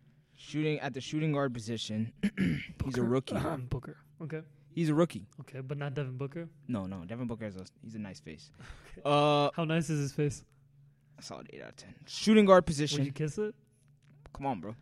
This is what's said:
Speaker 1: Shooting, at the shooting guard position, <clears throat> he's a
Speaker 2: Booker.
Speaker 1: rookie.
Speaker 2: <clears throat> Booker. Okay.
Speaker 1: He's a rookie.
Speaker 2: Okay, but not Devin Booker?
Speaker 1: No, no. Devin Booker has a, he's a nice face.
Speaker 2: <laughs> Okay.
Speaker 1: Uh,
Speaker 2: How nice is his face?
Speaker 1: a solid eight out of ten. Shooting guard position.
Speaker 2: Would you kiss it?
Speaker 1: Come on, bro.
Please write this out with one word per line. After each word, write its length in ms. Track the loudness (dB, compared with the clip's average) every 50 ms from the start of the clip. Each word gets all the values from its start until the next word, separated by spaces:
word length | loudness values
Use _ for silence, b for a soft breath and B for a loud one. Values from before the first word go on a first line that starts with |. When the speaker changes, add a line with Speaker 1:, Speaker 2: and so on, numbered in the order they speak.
| b b _ _ _ _ _
Speaker 1:
Shooting, 440 | -20 -14 -6 -4 -2 0 0 0 -2
at 140 | -4 -6 -6
the 80 | -8
shooting 300 | -8 -6 -2 0 0 2 2
guard 200 | 2 0 0 -2
position, 600 | -4 -6 -6 -6 -6 -4 -4 -2 -2 -2 -2 -2
<clears throat> 200 | -2 -2 -2 0
he's 600 | 0 0 2 0 0 -4 -6 -8 -6 -6 -4 -2
a 40 | 0
Speaker 2:
Booker. 20 | 2
Speaker 1:
rookie. 320 | 2 2 2 0 -2 -2
Speaker 2:
<clears throat> 340 | -2 -2 -2 -2 -4 -4 -6
Booker. 280 | -6 -6 -6 -8 -14 -16 -20 -20 -16 -14 -10
Okay. 180 | -8 -8 -10 -10 -12 -20 -20 -20 -8
Speaker 1:
He's 180 | -4 0 2 4
a 40 | 4
rookie. 320 | 4 4 4 2 -4 -12 -14 -16 -18
Speaker 2:
Okay, 180 | -18 -14 -14 -12
but 180 | -10 -8 -8
not 160 | -6 -6 -6 -4
Devin 240 | -4 -6 -6 -6
Booker? 300 | -6 -8 -8 -8 -10 -12 -12 -14 -14 -8
Speaker 1:
No, 180 | -4 -4 -4 -4
no. 160 | -4 -6 -8 -8
Devin 220 | -8 -8 -6 -6
Booker 180 | -6 -6 -6 -8
has 100 | -8 -8
a, 80 | -10 -14 -16 -18 _ -16
he's 120 | -12 -10
a 40 | -10
nice 200 | -10 -10 -12 -14
face. 300 | -14 -16 -16 -16 -18 -20 B
Speaker 2:
<laughs> 40 | B B B B B B B B
Okay. 40 | -6 0
Speaker 1:
Uh, 440 | 2 4 4 6 6 4 4 4 2 0
Speaker 2:
How 80 | 0 0
nice 240 | 0 0 0 0 0
is 80 | 0 0
his 120 | 0 0 0
face? 300 | 0 0 0 0 -4 -10 -20 _ _ _ _ _ -20 -20 -20 _ _ _ _ -20
Speaker 1:
a 40 | -18
solid 260 | -16 -14 -14 -14 -14 -16 -16
eight 80 | -16
out 80 | -16 -16
of 60 | -18
ten. 180 | -18 -20 -20 -20 -20 -16
Shooting 360 | -12 -10 0 4 6 8 10 10
guard 200 | 12 10 10 8
position. 340 | 6 2 0 0 0 0 0
Speaker 2:
Would 60 | 0
you 60 | -2 -2
kiss 240 | -4 -4 -4 -4
it? 160 | -4 -6 -6 -6 _ _ _ _ _ _ -20 -20 _ _ -20 -20 -20 -20 -18 -12
Speaker 1:
Come 120 | -6 -4
on, 140 | -4 -4 -4
bro. 140 | -6 -10 -12 -12